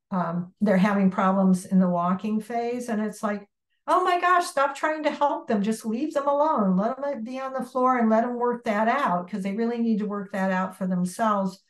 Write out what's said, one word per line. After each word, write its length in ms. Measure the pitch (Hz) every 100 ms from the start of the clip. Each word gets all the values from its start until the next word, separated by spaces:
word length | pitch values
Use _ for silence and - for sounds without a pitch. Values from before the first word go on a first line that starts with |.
| _
um, 420 | 185 170 175 180 -
they're 160 | 208 190
having 340 | 208 202 190
problems 560 | 196 190 190 190 185 -
in 140 | 185
the 80 | 185
walking 520 | 175 175 190 214 214
phase. 480 | 214 233 233 247 240
And 120 | 214
it's 220 | 214 208
like, 260 | 208 202 202 _ _ _ -
"Oh 180 | 339
my 160 | 359 349
gosh, 260 | 349 349 349
stop 300 | - 285 -
trying 260 | 311 311
to 60 | 302
help 380 | 294 285 330 -
them. 140 | 214
Just 240 | 202 220 226
leave 260 | 226 302
them 160 | 285 277
alone. 480 | 285 311 277 196 185
Let 240 | 220 269
them 220 | 285 262
be 160 | 226 262
on 140 | 262
the 100 | 262
floor 340 | - 262 254 254
and 120 | 220
let 120 | 220
them 140 | 240 240
work 260 | 240 233
that 240 | 233 208 220
out, 400 | 269 262 175 180
'cause 140 | 208
they 140 | 196 202
really 220 | 233 240
need 200 | 233 208
to 60 | 202
work 260 | 202 190
that 200 | 196 190
out 240 | 185 190 -
for 100 | 185
themselves." 760 | 180 180 - 220 202 190 180